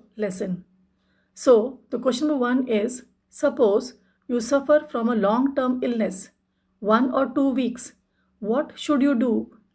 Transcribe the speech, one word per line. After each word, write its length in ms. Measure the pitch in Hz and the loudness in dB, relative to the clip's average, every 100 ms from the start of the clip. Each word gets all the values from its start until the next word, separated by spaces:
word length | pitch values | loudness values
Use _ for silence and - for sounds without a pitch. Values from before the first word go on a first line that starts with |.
| - - | -14 -8
lesson. 480 | 208 185 190 180 - _ _ _ _ _ _ | -6 -4 -6 -6 -10 _ _ _ _ _ _
So, 480 | - - 233 240 269 _ | -2 4 4 4 -6 _
the 100 | 240 | -4
question 300 | 254 247 302 | -2 -2 -2
number 100 | 294 | 0
one 260 | 240 254 254 | 0 0 0
is, 340 | 214 220 - - _ _ | -2 -2 -6 -16 _ _
suppose 680 | - 285 - 226 202 - - _ _ - | -4 -2 2 2 2 -2 -10 _ _ -6
you 100 | 240 | -4
suffer 400 | 226 277 277 302 302 | 0 0 4 2 2
from 200 | 247 226 | -2 -2
a 60 | 226 | 2
long-term 680 | 196 233 277 277 254 254 | 2 2 0 0 -2 -2
illness, 460 | 254 233 196 185 - _ _ _ _ _ | -2 -2 -2 -4 -14 _ _ _ _ _
one 320 | 202 226 254 | 2 2 2
or 140 | 269 269 | 0 -2
two 240 | 285 277 | 0 0
weeks. 420 | 254 240 - - - _ _ _ _ | 0 -2 -4 -12 -18 _ _ _ _
What 400 | 208 247 302 - | -4 -2 -4 -6
should 220 | - 294 | -2 2
you 140 | 277 254 | 2 2
do 360 | 254 220 220 - _ | 2 0 -4 -12 _